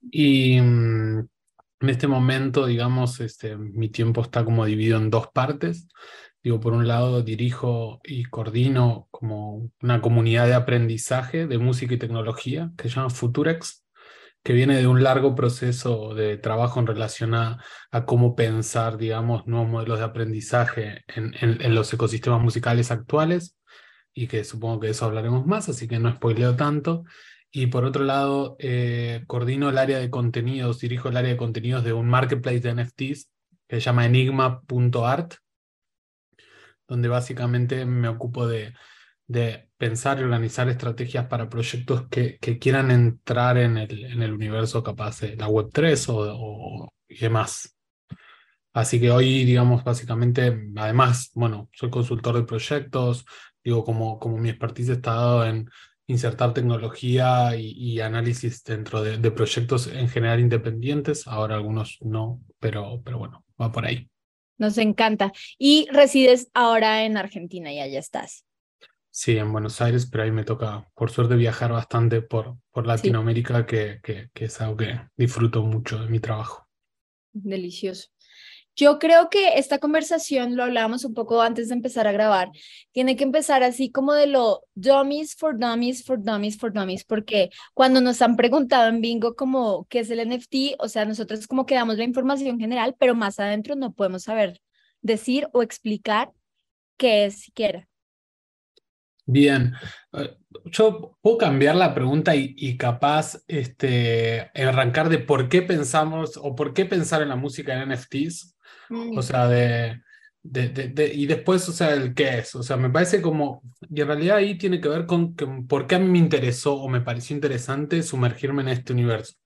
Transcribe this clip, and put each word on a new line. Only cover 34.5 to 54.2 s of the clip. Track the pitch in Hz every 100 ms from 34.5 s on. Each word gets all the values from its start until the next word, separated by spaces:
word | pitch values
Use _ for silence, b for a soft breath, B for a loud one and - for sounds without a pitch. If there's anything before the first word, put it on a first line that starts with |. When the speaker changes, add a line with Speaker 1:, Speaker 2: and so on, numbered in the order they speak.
| 127
Speaker 1:
punto | _ 123 123 120 117
art, | 135 - - _ _ _ _ _ _ _ _ _ _ b b b b _
donde | 123 120
básicamente | 120 123 123 123 123 123 131 127
me | 123 117
ocupo | 113 120 123 120
de, | 113 107 120 b b b b _
de | 120 117 113 _ _
pensar | 117 113 139 135
y |
organizar | 127 120 113 - 127
estrategias | 123 123 113 123 127 123
para | 120 110
proyectos | 117 117 120 - 123 -
que, | - 123 -
que | - 120
quieran | 135 131 131
entrar | 123 120 117 - 120 123 123
en | 120 113
el, | 107 110
en | 123 120
el | 113
universo | 107 107 110 113 117
capaz | 113 - 123 -
de | 107 110
la | 107
web | 110 107
tres | - 165 143 -
o, | 113 104 110
o, | 110 107 - - - _ _
y | -
demás. | 113 110 107 - - _ _ _ _ B B B B B _
Así | - 113 120
que | 120
hoy, | 123 131 131
digamos, | 127 123 123 120
básicamente, | 123 120 120 113 120 120 123 113 104 104
además, | 107 117 127 123 -
bueno, | - 117 107 101
soy | - 120
consultor | 123 120 117 120
de | 120
proyectos, | 117 113 - 147 131 131 123 120 - B B _
digo, | - 117
como, | 110 113 113
como | 113